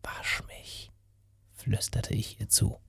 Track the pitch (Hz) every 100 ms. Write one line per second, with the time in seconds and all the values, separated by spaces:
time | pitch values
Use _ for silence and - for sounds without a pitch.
0 | - - - - - - - - - -
1 | _ _ _ _ _ - - 98 - -
2 | - - - - - - - -